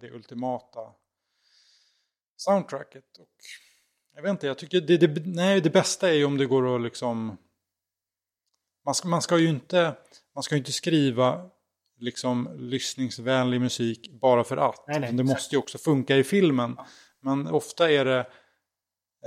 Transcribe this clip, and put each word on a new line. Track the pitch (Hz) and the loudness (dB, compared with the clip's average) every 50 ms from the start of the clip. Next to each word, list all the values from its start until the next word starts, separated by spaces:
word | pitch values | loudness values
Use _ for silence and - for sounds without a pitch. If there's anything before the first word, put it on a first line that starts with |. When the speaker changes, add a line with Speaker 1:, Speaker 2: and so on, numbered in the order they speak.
Speaker 1:
det | 120 113 | -18 -18
ultimata | 117 117 107 - 127 120 127 127 123 120 - _ - 117 110 110 110 _ _ _ _ _ _ _ _ _ _ _ _ _ _ _ _ _ _ _ _ _ _ _ _ _ _ _ _ | -18 -18 -18 -14 -10 -8 -6 -6 -6 -6 -8 _ -16 -14 -14 -14 -18 _ _ _ _ _ _ _ _ _ _ _ _ _ _ _ _ _ _ _ _ _ _ _ _ _ _ _ _
soundtracket. | - - 190 202 190 - - 139 135 151 - - 135 - _ _ - | -6 -2 0 0 0 0 -4 -8 -12 -12 -14 -20 -20 -20 _ _ -20
Och | _ _ _ _ - - - - _ _ _ _ _ _ _ _ _ _ _ | _ _ _ _ -20 -20 -20 -20 _ _ _ _ _ _ _ _ _ _ _
jag | 147 | -6
vet | 151 196 | -4 -4
inte, | 196 - - | -2 -2 -2
jag | 139 131 - | -4 -6 -6
tycker | 175 143 180 180 | -6 -2 -2 0
det, | 156 139 175 | 2 4 4
det, | 160 170 156 147 160 156 | 6 4 4 2 0 -6
nej, | 185 175 165 180 196 196 190 | -6 -4 0 2 2 4 4
det | 156 165 | 4 4
bästa | 143 190 - - - - 196 180 | 4 2 2 2 0 0 2 2
är | 160 | 4
ju | 147 143 | 4 4
om | 139 143 | 2 2
det | 135 139 | 0 2
går | 120 131 135 127 127 123 | 2 2 2 2 2 0
att | 120 | 0
liksom... | 117 113 - - 127 120 117 113 110 110 98 - _ _ _ _ _ _ _ _ _ _ _ _ _ _ _ _ _ _ _ _ _ _ _ _ _ _ _ _ - | -2 -4 -6 -6 -4 -4 -4 -4 -4 -6 -8 -12 _ _ _ _ _ _ _ _ _ _ _ _ _ _ _ _ _ _ _ _ _ _ _ _ _ _ _ _ -6
Man | - 180 | -4 -4
ska, | - - 175 | -4 -2 -2
man | 170 160 | -2 -2
ska | - - 175 165 | 0 2 2 4
ju | 165 165 | 4 4
inte, | 156 - - - 180 180 170 156 - - _ _ - - _ _ - | 2 -2 -4 -2 0 2 2 0 -2 -8 _ _ -20 -20 _ _ -12
man | 143 | -10
ska | - - 151 | -6 -2 -2
ju | 143 | -2
inte | 123 139 | -2 -4
skriva | 135 - - 175 165 151 143 135 117 120 127 127 - 175 180 - _ _ _ _ _ _ _ _ _ 120 | -8 -6 -2 2 2 4 4 2 2 2 2 2 0 -2 -6 -14 _ _ _ _ _ _ _ _ _ -12
liksom | 117 123 - - - 127 123 123 123 - - | -10 -10 -8 -4 -2 -2 -2 -2 -2 -6 -8
lyssningsvänlig | 143 123 123 135 127 - - - 135 131 120 - - 113 127 131 127 127 123 123 123 | -12 -8 -6 -6 -4 -4 -6 -6 -6 -6 -6 -6 -6 -2 0 0 2 2 2 0 0
musik | 127 123 - - 120 117 113 - - - 127 113 | 0 -2 -2 -2 -2 -4 -4 -6 -10 -18 -6 0
bara | - 127 123 120 117 | 2 4 4 4 2
för | - - | 0 -2
att. | - 143 120 - - - | 0 0 -2 -2 -4 -8
Speaker 2:
Nej, | 143 147 151 | -6 -4 -4
nej, | 135 117 | -4 -2
Speaker 1:
det | 117 123 | -2 0
Speaker 2:
exakt. | 127 135 131 131 | 0 0 0 -2
Speaker 1:
måste | - - 151 | -2 -2 -2
ju | 135 | -2
också | - - - - | -2 -4 -8 -6
funka | - 160 147 135 120 - 135 | -2 0 0 2 2 2 2
i | 135 123 | 2 2
filmen. | - 202 202 190 160 135 123 120 117 123 127 | 2 2 4 4 4 2 2 -2 -4 -6 -10
Speaker 2:
Ja. | 131 - - - - _ _ _ | -16 -20 -20 -20 -20 _ _ _
Speaker 1:
Men | - 135 139 139 143 | -6 -4 -4 -4 -2
ofta | 160 160 147 - - - - 170 160 | -2 -2 -4 -4 -4 -2 0 2 4
är | 147 143 131 | 4 4 4
det, | 131 131 127 123 - - - _ _ _ _ _ _ _ _ _ _ _ _ _ _ _ _ - | 2 0 0 -2 -4 -12 -20 _ _ _ _ _ _ _ _ _ _ _ _ _ _ _ _ -6